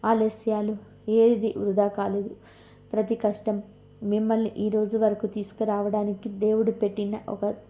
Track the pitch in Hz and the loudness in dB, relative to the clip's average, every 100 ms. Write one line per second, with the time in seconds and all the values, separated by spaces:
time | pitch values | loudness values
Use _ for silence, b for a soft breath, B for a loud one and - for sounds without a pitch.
0 | 214 220 220 214 - 214 214 208 - - | 2 2 2 0 -2 -2 -2 -6 -10 -14
1 | - 220 226 233 220 - 202 190 202 202 | 0 4 6 4 0 -2 0 2 2 0
2 | 202 196 202 - B B B B - 214 | -4 -2 -4 -10 B B B B -6 -2
3 | 202 226 214 208 - 208 202 - - - | 0 0 0 -2 -2 -4 -6 -18 -20 -10
4 | 202 208 220 220 220 - 208 214 208 220 | -2 0 2 2 0 -2 -2 0 0 2
5 | 214 208 208 202 202 - 220 202 202 208 | 2 2 -4 -4 -10 -4 -2 0 0 0
6 | 208 196 208 196 214 220 220 226 208 196 | -2 -4 -8 -2 2 2 2 0 -2 -2
7 | 202 214 - 202 208 202 - | -4 -4 -8 -4 -4 -4 -12